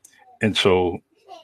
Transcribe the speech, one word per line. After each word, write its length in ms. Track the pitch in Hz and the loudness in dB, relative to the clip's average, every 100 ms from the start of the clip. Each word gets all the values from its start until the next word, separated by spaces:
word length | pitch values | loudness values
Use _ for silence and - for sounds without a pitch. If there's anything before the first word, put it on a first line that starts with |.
| - _ - - | -20 _ -20 -4
and 160 | 110 90 | -2 0
so, 440 | 101 92 90 92 - _ - - | 2 2 0 -4 -12 _ -20 -20